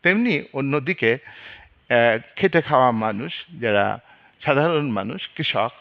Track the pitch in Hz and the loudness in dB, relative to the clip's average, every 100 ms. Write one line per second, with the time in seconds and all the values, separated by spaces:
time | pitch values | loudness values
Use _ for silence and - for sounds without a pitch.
0 | 175 202 240 151 - 139 139 147 135 180 | 2 2 0 -2 -4 -6 -2 -2 -2 0
1 | 113 123 - - - - - _ _ 120 | 0 0 -6 -20 -20 -20 -20 _ _ 4
2 | 117 113 - - 190 165 147 139 127 113 | 4 2 -6 -2 0 0 2 2 4 2
3 | 110 104 147 - - 175 117 104 101 101 | -2 -4 -8 -12 -18 -6 0 2 0 -2
4 | _ - _ _ - 139 160 160 147 104 | _ -20 _ _ 0 2 2 0 -2 -4
5 | 101 151 - - 156 - 113 - | -6 -10 -12 -8 -4 -2 -4 -6